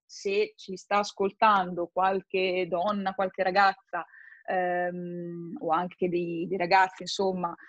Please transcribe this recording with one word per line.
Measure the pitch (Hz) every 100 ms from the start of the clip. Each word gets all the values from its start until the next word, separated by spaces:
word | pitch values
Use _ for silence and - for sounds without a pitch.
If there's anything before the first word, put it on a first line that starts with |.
se | - - 202 202 214 -
ci | - 185
sta | - 202
ascoltando | 208 - 196 - 220 202 180 175 170
qualche | 180 190 190 - 185 185 180 175
donna, | 180 196 208 190
qualche | 190 190 -
ragazza, | 185 190 196 190 _ 175 - - - - -
ehm, | 185 180 180 180 180 175 175 175 170 170 240
o | 165
anche | 160 180 - 180
dei, | 175 170 170 170
dei | 185
ragazzi, | 175 190 185 -
insomma, | 180 - 190 185 175 170